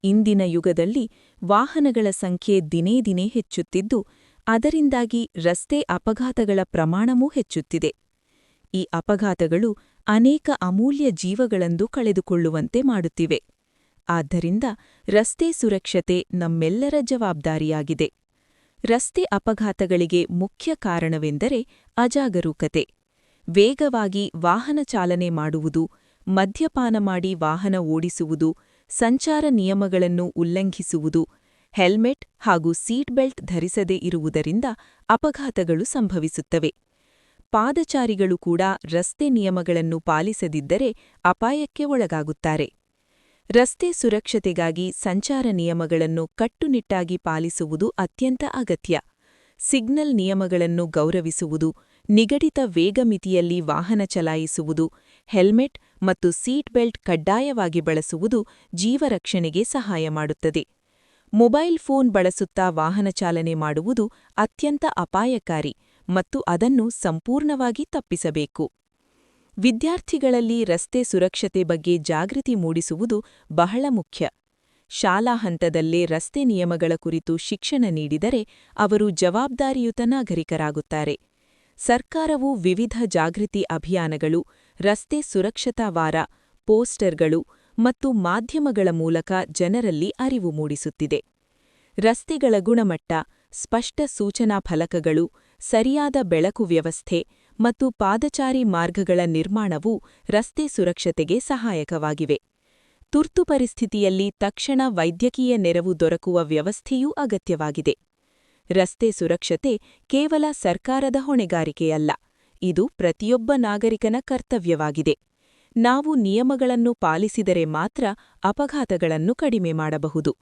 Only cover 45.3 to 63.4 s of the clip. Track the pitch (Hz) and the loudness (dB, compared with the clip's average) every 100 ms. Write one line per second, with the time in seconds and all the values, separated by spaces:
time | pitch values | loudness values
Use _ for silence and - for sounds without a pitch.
45.3 | 269 247 190 170 170 160 165 160 160 160 | -2 0 0 0 -2 0 0 0 -2 -6
46.3 | - 226 _ 311 254 - 190 170 180 - | -2 -4 _ -2 -2 0 -4 -2 -4 -4
47.3 | 160 170 - 156 156 208 - 180 - 254 | -4 -4 -4 -6 -2 -2 -2 -6 -2 -2
48.3 | 254 285 - 233 170 - 160 - _ _ | -2 -4 -6 -4 -4 0 -2 -2 _ _
49.3 | _ _ _ - 277 220 285 302 240 190 | _ _ _ 0 0 2 0 2 2 2
50.3 | 190 185 180 170 170 170 160 156 180 165 | 0 0 2 2 0 0 0 2 0 -2
51.3 | 160 165 156 160 - _ _ - 214 220 | -6 -4 0 -2 -2 _ _ 4 4 6
52.3 | 285 320 294 254 170 175 208 240 202 185 | 2 2 0 -2 2 2 2 0 0 0
53.3 | 185 175 175 156 151 175 220 196 190 160 | 0 2 0 0 -2 0 0 0 -2 -2
54.3 | 160 160 - 156 160 160 _ _ _ _ | -2 -4 -6 -4 0 0 _ _ _ _
55.3 | 208 185 226 277 - _ _ 190 185 180 | 4 6 6 2 -4 _ _ 0 2 0
56.3 | 175 - 269 - 247 233 - - 170 156 | 0 -2 -4 0 0 0 -2 -2 0 2
57.3 | 208 277 247 180 165 160 156 156 165 208 | 2 0 -2 -2 0 0 -2 -2 -4 0
58.3 | 233 208 _ _ 175 202 262 294 202 - | 0 -2 _ _ -4 0 0 0 -2 -2
59.3 | 190 170 160 226 277 214 175 160 151 151 | -2 0 -2 -2 -2 -4 -2 -2 -2 -4
60.3 | 151 156 156 - _ _ _ _ _ _ | -2 -2 -2 -6 _ _ _ _ _ _
61.3 | 208 233 277 339 330 - 269 254 196 180 | 4 6 6 2 0 2 2 4 4 2
62.3 | - 190 - 185 160 156 190 196 185 180 | 0 -4 0 0 0 0 0 -2 -2 -2
63.3 | 170 | 0